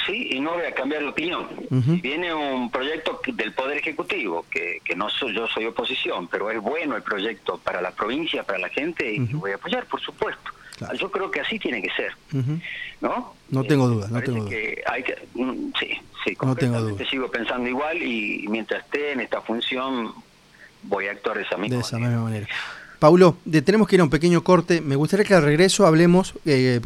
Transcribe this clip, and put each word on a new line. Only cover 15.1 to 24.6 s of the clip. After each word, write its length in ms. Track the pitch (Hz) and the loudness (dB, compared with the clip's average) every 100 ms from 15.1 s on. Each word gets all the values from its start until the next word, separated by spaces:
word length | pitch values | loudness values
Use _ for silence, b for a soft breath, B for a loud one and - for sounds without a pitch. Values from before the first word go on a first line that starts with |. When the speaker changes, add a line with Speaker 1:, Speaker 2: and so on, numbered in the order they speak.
| - - | -8 -8
Speaker 1:
mm, 380 | - 254 247 294 - | -4 -4 -4 -6 -4
sí, 80 | - | -6
sí, 40 | |
Speaker 2:
No 440 | - - - - | -6 -10 -8 -6
tengo 40 | 92 | -2
Speaker 1:
completamente 520 | 127 127 127 117 110 101 | 0 2 2 0 0 -2
Speaker 2:
duda. 60 | 131 | -4
Speaker 1:
sigo 200 | 135 120 | -4 -2
pensando 380 | 120 110 127 123 | -4 -2 -2 -2
igual 340 | 127 147 170 | -2 -2 -2
y 440 | 135 113 104 - 101 | -2 -2 -4 -4 -4
mientras 360 | 110 110 98 | -4 -2 -6
esté 280 | - 143 147 | -4 -4 -2
en 80 | 135 | -4
esta 200 | - 110 | -4 -4
función 680 | - 117 - 127 131 127 113 - - _ _ b b _ | -4 -4 -4 -4 -2 -4 -4 -10 -20 _ _ b b _
voy 240 | - 98 98 | -6 -4 -4
a 60 | |
actuar 240 | 101 - 104 | -4 -4 -4
de 60 | |
esa 120 | 95 90 | -4 -4
misma 180 | 107 123 | -2 -2
Speaker 2:
De 60 | |
esa 140 | 117 117 | -2 -2
Speaker 1:
manera. 120 | 120 117 | 0 0
Speaker 2:
misma 80 | 113 | 0
manera. 180 | 107 104 B B B B B | -4 -6 B B B B B
Paulo, 380 | 151 180 180 - | 8 10 8 6
de-, 180 | - 156 | 2 2
tenemos 240 | 135 214 208 | 4 4 6
que 100 | 190 | 6
ir 40 | |
a 40 | |
un 60 | 156 | 6
pequeño 320 | 151 170 170 | 4 4 4
corte. 380 | 170 180 | 6 6